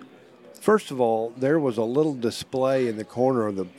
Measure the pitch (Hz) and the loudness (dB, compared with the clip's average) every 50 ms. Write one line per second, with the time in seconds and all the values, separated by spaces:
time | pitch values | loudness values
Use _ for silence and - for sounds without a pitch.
0 | - - - - - - - - - - - - - - 214 208 - - 143 127 | -20 -20 -20 -20 -20 -20 -20 -20 -20 -20 -20 -4 2 4 4 4 2 -2 -2 0
1 | 123 117 113 110 113 117 117 127 131 135 156 165 147 131 110 110 113 113 123 143 | 0 2 2 0 -2 -4 -4 -2 0 2 2 2 2 0 0 0 -2 0 2 2
2 | 156 160 143 123 117 113 - - - - - 131 131 131 135 131 127 117 107 107 | 2 2 0 -2 -2 -4 -4 -4 -8 -6 -4 -2 0 2 2 2 0 0 -2 -4
3 | 107 - - 117 127 131 135 120 110 104 101 95 92 90 - | -8 -8 -2 0 0 2 2 2 0 -2 -2 -4 -6 -8 -6